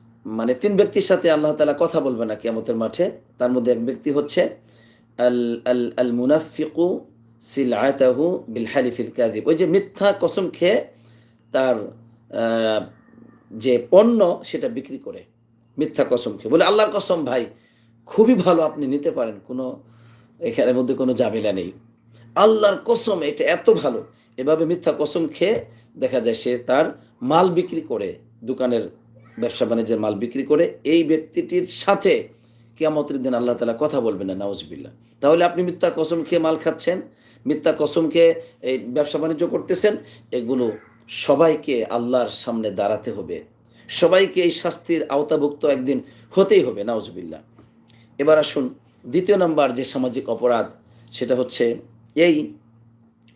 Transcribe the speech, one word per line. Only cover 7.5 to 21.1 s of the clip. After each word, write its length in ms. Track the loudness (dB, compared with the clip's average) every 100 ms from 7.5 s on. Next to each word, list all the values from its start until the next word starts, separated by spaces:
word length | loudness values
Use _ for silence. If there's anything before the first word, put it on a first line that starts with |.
| -4 -2 0 0 2 2 4 0 -2 -8
বিল 180 | -8 -4
হালিফিল 460 | 0 -2 -2 -8
কাযিব। 360 | -2 -2 0 0
ওই 80 | 2
যে 100 | 2
মিথ্যা 480 | 2 0 0 0 2
কসম 280 | -2 -2 -4
খেয়ে 360 | 0 0 2 -2 _ _ -20 _ _ _
তার, 240 | 0 0 0
আহ, 1080 | -4 -16 -20 _ _ -4 -2 0 0 -2 -4 -18 _ -20 -20 _ _
যে 360 | -6 0 0 6
পণ্য, 520 | 6 6 4 2 0
সেটা 260 | -8 -6 -6
বিক্রি 280 | -8 -12 -16
করে, 260 | -14 -18 -20 _ _ _ _ -6
মিথ্যা 280 | -4 -2 0
কসম 280 | 0 -2 -8
খেয়ে 160 | 0
বলে, 100 | 4
"আল্লাহর 280 | 4 4 2
কসম 320 | 0 -2 -2 0
ভাই, 200 | -2 -4 -12 _ _ _ _ -6
খুবই 300 | 4 6 6
ভালো, 280 | 4 4
আপনি 240 | 2 -2 -4
নিতে 240 | -2 -2
পারেন, 280 | -2 -4 -6 -12
কোনো, 320 | -8 -8 -10 -20 _ -20 -20 _ -8
এখানের 360 | -6 0 0 2
মধ্যে 180 | 0
কোনো 200 | 0 0